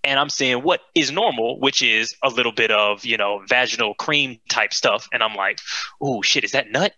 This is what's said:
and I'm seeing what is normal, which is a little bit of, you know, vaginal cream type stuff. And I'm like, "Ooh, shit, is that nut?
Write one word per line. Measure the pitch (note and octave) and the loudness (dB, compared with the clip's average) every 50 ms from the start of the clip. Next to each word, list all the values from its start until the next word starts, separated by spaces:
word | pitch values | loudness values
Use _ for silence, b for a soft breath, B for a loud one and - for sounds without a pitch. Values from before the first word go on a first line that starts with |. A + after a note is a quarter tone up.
and | - C#3 C#3 C#3 | 0 2 2 2
I'm | C#3+ C#3+ | 0 0
seeing | - - C#3 B2+ B2 B2 C3+ | -2 -2 0 0 0 0 2
what | D3+ C#3+ - - _ _ | 0 0 0 -2 _ _
is | E3 D3 B2+ | 0 0 0
normal, | C#3+ F#3 A3+ A3 C#3 A#2 A2 A#2 - - | 0 0 0 0 0 -2 -2 -4 -2 0
which | C3 C#3 - - | 0 0 2 2
is | C3 A#2+ A2 A2 A2+ A2+ - - - | 2 4 2 2 0 -2 -4 -2 -2
a | C3+ | 0
little | A#2 B2 A#2+ A#2 | 0 0 0 0
bit | G#2+ B2+ A#2 G#2+ | 2 0 2 2
of, | G#2+ G#2 G#2 G#2 G#2 G2+ A#2 | 4 2 2 2 0 -2 -4
you | A#2+ A2+ | -4 -2
know, | G#2+ G2+ G2+ G#2 G2+ F#2+ G#2 | 0 0 -2 -2 -4 -2 0
vaginal | B2 B2 B2+ A2+ A2+ A2+ A#2 G#2 G#2 | 2 2 2 0 0 -2 -2 -2 -2
cream | - - - D3+ D3 C#3 C3 A#2+ _ _ - | -4 -2 0 0 0 0 -2 -6 _ _ -2
type | - A#2+ A2 G2+ - | 0 0 0 0 0
stuff. | - - B2+ G#2 A2+ - - | 0 2 2 0 0 -2 -6
And | - A#2+ | -2 -2
I'm | A2+ A2 G#2+ | -2 -2 -2
like, | G2 G2 G2 G#2 - B B B B B B B B C#3+ | -2 -2 -2 -2 -4 B B B B B B B B -4
"Ooh, | C#3 B2+ G#2+ | -4 -2 0
shit, | G2 - - D3 A2 | 0 0 2 2 0
is | - | 0
that | - C3+ C#3 - | -2 -2 -2 0
nut? | A2 C3+ F#3 G#3 - | 0 0 0 0 -2